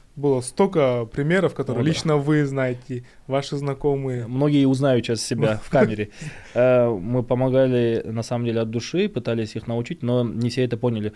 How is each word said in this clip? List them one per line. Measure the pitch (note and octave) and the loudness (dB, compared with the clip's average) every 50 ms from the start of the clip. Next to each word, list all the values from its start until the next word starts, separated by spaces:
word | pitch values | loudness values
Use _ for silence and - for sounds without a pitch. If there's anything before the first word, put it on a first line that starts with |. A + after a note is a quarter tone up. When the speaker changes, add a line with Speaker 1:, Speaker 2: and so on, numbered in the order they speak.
| - _ _ | -20 _ _
Speaker 1:
было | C#3+ C#3 C#3+ C3+ B2+ | -2 0 2 2 0
столько | B2 - - - G3 G3 G3 E3 C#3+ C3 B2 A#2+ A#2 | -2 -2 0 2 2 2 4 2 2 2 2 0 -2
примеров, | A2 - - C#3+ D3+ E3+ G3 F3+ D3 - | -4 -4 -4 0 2 2 2 2 0 0
которые | - C3+ B2+ B2 B2 | -2 -4 -2 -2 0
Speaker 2:
О, | B2+ | 0
да. | D#3 | 0
Speaker 1:
лично | D#3 - - E3 D3+ | 0 0 0 2 2
вы | D3 C#3 D3 D#3 D3+ D3 | 2 2 2 2 2 2
знаете, | C#3 C3+ C3+ C3 B2+ B2+ B2 - - C3 A#2+ B2 - - - - | 0 0 -2 -2 -2 -4 -6 -8 -10 -10 -10 -10 -14 -20 -18 -8
ваши | - C3 C#3 C#3 - D3+ | -4 -2 -2 -2 -4 -6
знакомые. | C#3+ C#3+ C#3+ C#3 C3+ - D3 C#3+ C#3 C3+ C3 B2+ B2 A#2 | -4 -4 -4 -4 -2 0 0 0 0 -2 -4 -4 -4 -6
Speaker 2:
Многие | A2 B2 C3 C#3+ D3+ D3 C#3+ C#3 | -4 -2 0 2 4 4 4 6
узнают | C3+ C3 B2+ C#3 C#3 B2+ A#2+ A#2 | 4 4 4 2 2 2 2 2
сейчас | - A#2 A2 | 0 -2 -4
себя | - - C3 A#2 A2+ A2 A2 G#2 - | -4 -4 -2 0 0 0 0 -2 -2
в | - | 0
камере. | - C#3 B2 A2 A2 G#2 G#2 - - | 2 2 2 2 0 -2 -6 -8 -10
Speaker 1:
<laughs> | - D#3 D3+ - - - - - | -12 -14 -14 -14 -16 -16 -6 0
Speaker 2:
Э, | A#2+ B2 B2+ B2+ B2 A#2+ A#2 | 2 4 4 4 4 4 2
мы | A#2 F#2+ F2 A2 A#2+ B2+ | 0 -2 -4 -2 -2 -2
помогали, | A#2+ - C3 B2 C3 C3 B2+ C3 C3 C3 B2+ B2 A#2+ A#2 A2+ A2 - | 0 0 0 0 2 2 4 4 4 4 4 2 2 2 2 0 -2
на | F#2 A2 A#2 A2 | -4 -6 -6 -4
самом | - B2 A#2+ A#2+ | -4 -4 -2 -2
деле, | A#2 A2+ A2+ | -2 0 0
от | A2+ A2 | -2 -2
души, | A2 A#2+ A2+ - - E3+ G3+ G#3 | -4 -6 -6 -4 -2 -2 -2 -2
пытались | - C3 A#2 B2 A#2 A2+ A2+ G#2 - | -2 -4 -4 -2 -2 -2 -2 -4 -6
их | A2+ - | -8 -6
научить, | - A#2 A#2 A#2+ - E3+ - | -4 -4 -4 -4 -6 -6 -4
но | - A#2+ B2 B2 B2 | -2 0 2 2 0
не | A2+ - A2+ A#2 A#2+ | 0 -2 -2 -2 -2
все | - B2+ B2+ | 0 0 -2
это | A#2+ A#2+ | 0 -2
поняли. | G#2+ B2+ B2 A2+ A2 G#2 G#2 - | -2 -2 -2 -2 -2 -4 -6 -6